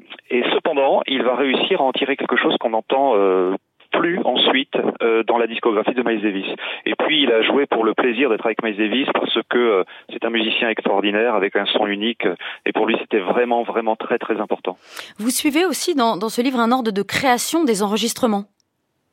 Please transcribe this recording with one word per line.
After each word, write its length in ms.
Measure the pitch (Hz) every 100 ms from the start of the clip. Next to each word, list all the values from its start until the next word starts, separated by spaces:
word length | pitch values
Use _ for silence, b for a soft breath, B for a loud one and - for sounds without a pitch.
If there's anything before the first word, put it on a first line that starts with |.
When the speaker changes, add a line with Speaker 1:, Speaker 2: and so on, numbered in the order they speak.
| - - -
Speaker 1:
et 140 | 123 117
cependant, 480 | - - 143 135 175 -
il 160 | 131
va 120 | 117 123
réussir 440 | 139 123 - 190
à 60 | 131
en 80 |
tirer 240 | - 135 139
quelque 180 | - 123
chose 220 | 160 151
qu'on 140 | 120
entend, 400 | 110 - 135 139 104
euh, 400 | 98 92 92 95 _ _ -
plus 260 | - 170 175 -
ensuite, 500 | 127 120 131 139 120 113 -
euh, 220 | 117 113
dans 140 | 110 117
la 100 | 113
discographie 460 | 113 120 107 110
de 100 | 127
Miles 180 | 117 110
Davis. 240 | 107 98 92 - B B -
Et 80 |
puis 300 | - - 156
il 80 | 127
a 100 | 113
joué 240 | 113 127 143
pour 200 | 113 110
le 80 |
plaisir 360 | - 127 113 139
d'être 160 | 104 113
avec 160 | 107
Miles 140 | 113 98
Davis 320 | 107 120 143
parce 260 | - - 117 -
que, 80 | 120
euh, 260 | 120 95 - B B
c'est 140 | - 117
un 40 |
musicien 400 | 117 107 - 120
extraordinaire 640 | 107 - 98 101 104 120 107
avec 200 | 101 101
un 100 | 95
son 220 | 107 104
unique, 380 | 101 110 117 101
euh, 100 | 87 B B -
et 80 |
pour 120 | - 107
lui 120 | -
c'était 220 | - 110
vraiment, 420 | 92 107 120 117
vraiment 320 | 104 107 113 110
très, 240 | - 120
très 220 | - 104
important. 360 | 101 - 92 90 B B B B
Speaker 2:
Vous 120 | 220
suivez 360 | - 302 285 370
aussi 300 | 254 - 294
dans, 220 | 226 190
dans 120 | 220
ce 120 | 233
livre 180 | 254 254
un 140 | 226
ordre 180 | 247 226
de 100 | 202
création 640 | 196 - 269 240 - 330
des 180 | 285 196
enregistrements. 600 | 208 208 226 - 233 202 208 _ _ _ _ _ _